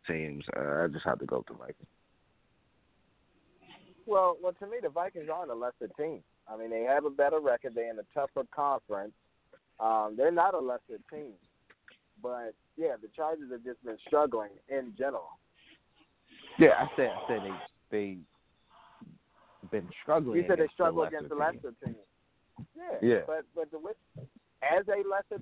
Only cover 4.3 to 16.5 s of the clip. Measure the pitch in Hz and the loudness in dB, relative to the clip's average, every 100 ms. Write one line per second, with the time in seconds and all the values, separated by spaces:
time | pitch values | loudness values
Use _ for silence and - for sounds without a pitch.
4.3 | - 180 175 202 240 170 160 185 175 156 | 4 -2 -4 -6 -4 -4 -2 -4 -6 -6
5.3 | 165 160 117 123 - 107 - 156 147 - | -6 -6 -6 -6 -6 -10 -6 -6 -6 -14
6.3 | _ - 110 113 113 123 143 147 139 143 | _ -14 -10 -4 -2 2 2 2 2 4
7.3 | 156 143 120 131 117 117 110 101 147 139 | 4 2 0 -2 -6 -6 -8 -8 -4 -4
8.3 | 139 123 - 143 135 - 98 107 - _ | -4 -6 -2 0 0 -2 -6 -6 -14 _
9.3 | _ _ _ _ - 113 110 107 107 151 | _ _ _ _ -2 2 2 0 2 4
10.3 | 170 - 180 127 123 - 107 - 151 143 | 4 4 2 -2 -6 -8 -18 -14 -14 -14
11.3 | 92 _ _ _ _ _ - _ _ 123 | -18 _ _ _ _ _ -20 _ _ -8
12.3 | 123 113 - _ - 160 113 107 - 156 | -6 -8 -12 _ -2 -2 -2 -8 -4 -4
13.3 | 160 131 123 123 120 120 110 - 151 151 | -4 -6 -10 -10 -10 -10 -12 2 4 4
14.3 | 113 104 98 - 135 123 101 135 113 82 | 2 -4 -10 -6 -6 -4 -4 -4 -4 -8
15.3 | - _ _ - - _ _ _ _ _ | -18 _ _ -20 -20 _ _ _ _ _
16.3 | - - | -20 0